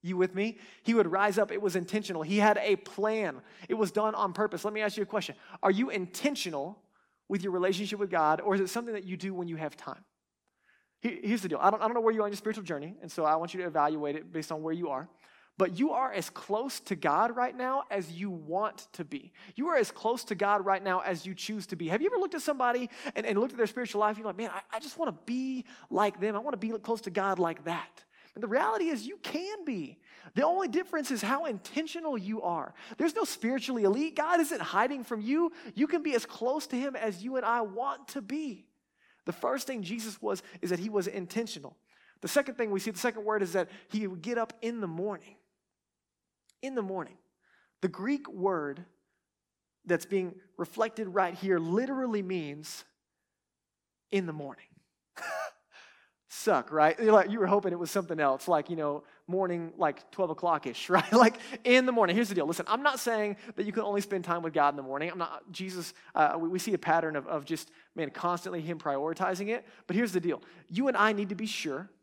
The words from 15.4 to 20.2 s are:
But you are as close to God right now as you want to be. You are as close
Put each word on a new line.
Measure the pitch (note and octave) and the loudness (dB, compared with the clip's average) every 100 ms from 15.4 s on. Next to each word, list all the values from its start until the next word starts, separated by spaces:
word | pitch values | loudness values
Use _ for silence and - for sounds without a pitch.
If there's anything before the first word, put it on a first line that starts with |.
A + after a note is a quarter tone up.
| _ - | _ 0
But | F#3+ F3+ | 0 2
you | D4 | 0
are | B3 C4 | 2 0
as | - D#3+ | -2 -6
close | - - G#3+ A3+ - | -12 -2 -2 -2 -6
to | - F3 | -6 -2
God | D#3 D3+ A#3 A#3+ | 2 4 2 2
right | B3 B3+ | -4 -2
now | B3+ C4+ - | -2 -2 -2
as | G3+ E3 | -4 -4
you | E3 G3+ | -6 -6
want | E3+ D3+ F3+ G#3+ - - | -6 -4 -2 -2 -4 -18
to | - D#3 | -12 -8
be. | C#3+ - - - G3 | -10 -12 -20 -16 -6
You | D#4 | 2
are | D#4 | 2
as | G#3+ | 2
close | - A3 B3 | 0 -2 -2